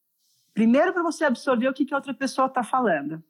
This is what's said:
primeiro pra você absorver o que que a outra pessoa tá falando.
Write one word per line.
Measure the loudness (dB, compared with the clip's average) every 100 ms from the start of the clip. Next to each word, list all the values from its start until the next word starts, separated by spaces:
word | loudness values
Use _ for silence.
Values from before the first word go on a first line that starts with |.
| _ _ _ _ _
primeiro | 0 4 4 4
pra | 0
você | -2 0 -2
absorver | 0 0 0 0
o |
que | -2
que | -2
a | -2
outra | -6
pessoa | -6 -6 -2 -2
tá | -2
falando. | -2 -2 0 -2 -4 -10